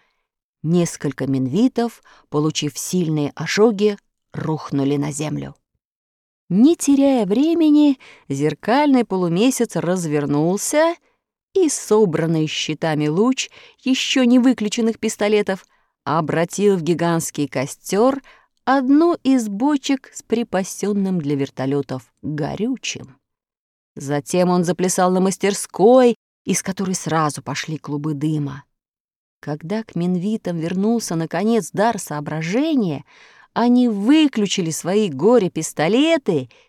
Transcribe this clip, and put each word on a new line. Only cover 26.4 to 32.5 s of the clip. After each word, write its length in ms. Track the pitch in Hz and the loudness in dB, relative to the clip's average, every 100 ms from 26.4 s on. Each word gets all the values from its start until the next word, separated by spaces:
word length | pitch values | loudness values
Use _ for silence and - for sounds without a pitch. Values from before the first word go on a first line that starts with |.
из 180 | - 180 | -4 -4
которой 320 | - 185 190 | -4 -6 -4
сразу 480 | 185 156 160 151 139 | -4 -2 0 0 -4
пошли 340 | - 139 - 156 | -8 -8 -8 -8
клубы 380 | - 147 151 | -6 -6 -4
дыма. 500 | 143 156 151 143 139 - _ _ _ _ _ _ _ | -4 -2 -2 -4 -10 -18 _ _ _ _ _ _ _
Когда 420 | - 151 160 214 | -12 -10 -6 -8
к 140 | 220 170 | -6 -4
минвитам 640 | 175 180 196 220 208 170 | -2 -2 -2 -4 -4 -6
вернулся, 580 | 165 180 208 233 - 165 | -4 -2 0 0 -2 -4
наконец, 540 | 160 165 214 233 170 | -4 -2 0 0 -2
дар 260 | 165 226 208 | 0 0 -2
соображения, 1080 | - 147 147 156 165 | -6 -8 -6 -6 -4